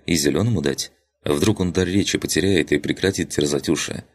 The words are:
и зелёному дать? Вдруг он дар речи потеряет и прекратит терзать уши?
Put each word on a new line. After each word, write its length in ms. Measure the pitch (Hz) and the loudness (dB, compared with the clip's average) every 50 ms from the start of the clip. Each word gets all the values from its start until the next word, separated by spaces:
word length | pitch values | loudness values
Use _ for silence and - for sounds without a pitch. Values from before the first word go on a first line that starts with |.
| _ | _
и 80 | - 85 | 0 0
зелёному 480 | 76 73 71 67 78 104 120 113 80 | 2 2 2 2 2 2 0 0 0
дать? 300 | 71 69 69 - - - _ _ _ _ _ _ - | 0 -2 -2 -4 -6 -10 _ _ _ _ _ _ -4
Вдруг 340 | - 73 71 87 110 104 - | -2 0 2 2 2 2 2
он 120 | 92 90 | 0 0
дар 140 | 78 92 92 | 0 0 0
речи 300 | 87 92 101 90 - - | 2 2 0 0 0 -2
потеряет 560 | - - - - 78 87 98 98 80 71 - | -2 -2 -2 0 0 2 2 2 2 2 2
и 60 | - 71 | 0 0
прекратит 520 | - - 71 - - 98 98 - 78 - | 0 -2 -2 0 0 0 0 0 -4 -4
терзать 380 | - - 73 71 73 69 - 82 | -2 0 0 0 0 0 0 0
уши? 360 | 78 71 - - - - - _ | -2 -2 -2 -6 -8 -10 -14 _